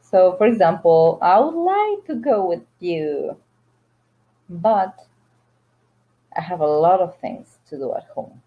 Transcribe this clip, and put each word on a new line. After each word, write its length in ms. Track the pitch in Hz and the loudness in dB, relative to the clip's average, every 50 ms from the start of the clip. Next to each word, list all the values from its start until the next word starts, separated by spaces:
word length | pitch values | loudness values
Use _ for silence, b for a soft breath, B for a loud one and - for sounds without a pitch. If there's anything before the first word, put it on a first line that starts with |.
So, 380 | _ _ - 190 185 185 175 180 | _ _ 2 4 4 4 4 2
for 80 | 214 | 2
example, 720 | 220 240 208 190 165 170 - - 170 165 160 160 165 - - | 2 2 2 2 0 0 2 2 4 4 6 4 4 2 0
"I 180 | - 170 185 214 | 0 2 4 4
would 280 | 262 320 330 330 339 | 2 2 -2 -2 -2
like 400 | 359 381 403 415 427 415 403 - | 0 0 0 0 -2 -4 -6 -8
to 80 | - 311 | -10 -10
go 320 | 233 233 285 247 208 190 | -8 -2 -2 0 0 0
with 160 | 180 170 170 - _ _ _ | -2 -4 -6 -8 _ _ _
you, 560 | 180 175 170 160 156 151 147 139 - - - _ _ _ _ _ _ _ _ _ _ _ _ _ _ _ _ _ _ _ _ _ _ _ | -8 -6 -6 -4 -4 -6 -6 -6 -8 -10 -12 _ _ _ _ _ _ _ _ _ _ _ _ _ _ _ _ _ _ _ _ _ _ _
but 460 | 175 175 170 220 226 202 190 190 - _ _ _ _ _ _ _ _ _ _ _ _ _ _ _ _ _ _ _ _ _ _ _ _ _ _ _ - | -16 -4 -2 0 0 0 -2 -4 -8 _ _ _ _ _ _ _ _ _ _ _ _ _ _ _ _ _ _ _ _ _ _ _ _ _ _ _ -10
I 60 | - | -10
have 240 | 165 165 180 165 156 | -8 -8 -6 -2 -2
a 20 | |
lot 360 | 151 151 151 160 170 185 190 180 | 0 0 2 4 4 4 2 2
of 120 | 175 - _ | -2 -4 _
things 400 | - - - - - _ _ _ _ _ | -12 -12 -12 -12 -18 _ _ _ _ _
to 80 | 156 | -14
do 180 | 139 135 120 - | -10 -8 -8 -8
at 120 | - - _ - | -8 -10 _ -14
home". 260 | - - - _ 127 _ | -14 -14 -14 _ -20 _